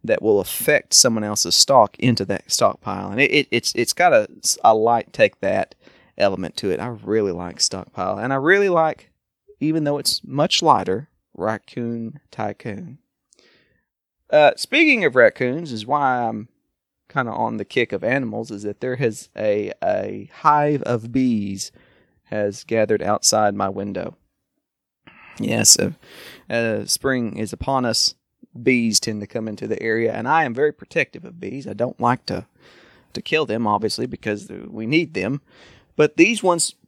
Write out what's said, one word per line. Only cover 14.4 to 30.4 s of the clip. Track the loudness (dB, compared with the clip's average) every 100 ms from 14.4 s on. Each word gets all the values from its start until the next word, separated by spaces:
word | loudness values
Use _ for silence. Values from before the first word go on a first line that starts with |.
| 6 4
speaking | 0 2 4 4
of | 2 6
raccoons | 6 6 -2 -4 -6
is | -8 -4
why | -2 0 0 -2
I'm | -6 -12 _ _ _ _ _ _
kinda | -4 -4
on | -2 -4 -4
the | -4
kick | -2 -2
of | -2
animals, | -2 -2 -2 -8 -8
is | -8
that | -8 -6
there | -6 -2
has | -2 -4 -14 -6
a, | -2 -2 -4 -4
a | -2 -2 -4 -8 -12 -2
hive | 2 4 2 0
of | 0 -2 -2
bees | 0 2 0 -2 -6 -10 _ _ _ _ _ -8
has | -2 -2 -4 -4
gathered | 0 2 2
outside | 0 0 2 2 2 0
my | -4
window. | -4 -8 -8 -10 -12 _ _ _ _ _ _ _ _ -20 -20 -20 -8
Yes, | -4 0 2 2
uh, | 0 -4 -18 -20 -20 -20 -6
uh, | -2 -2 -2 -4
spring | -4 -2 -2 -2 -4
is | -8
upon | -6 -2 0
us. | 0 0 0 -4 _ _ -20 -2
Bees | 2 2 2 0
tend | -2 -8
to | -8
come | -8 -8
into | -8 -6
the | -4
area, | -2 0 0
and | -2 0
I | 0